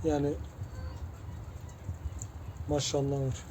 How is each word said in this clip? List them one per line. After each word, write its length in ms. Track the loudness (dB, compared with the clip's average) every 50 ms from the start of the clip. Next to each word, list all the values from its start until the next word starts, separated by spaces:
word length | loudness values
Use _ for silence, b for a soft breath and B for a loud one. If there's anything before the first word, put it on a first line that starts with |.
| 6
yani 300 | 6 6 8 6 6 4 2 -2 -8 -6 -8 -8 -6 -6 -6 -6 -6 -6 -6 -6 -8 -8 -8 -8 -8 -8 -8 -8 -8 -8 -8 -10 -10 -10 -8 -6 -6 -6 -4 -4 -6 -4 -4 -6 -6 -6 -8 -8 -8 -8 -6 0
maşallah 520 | 2 2 4 4 4 4 4 4 4 4 4
var. 180 | 2 2 0 0 -4 -10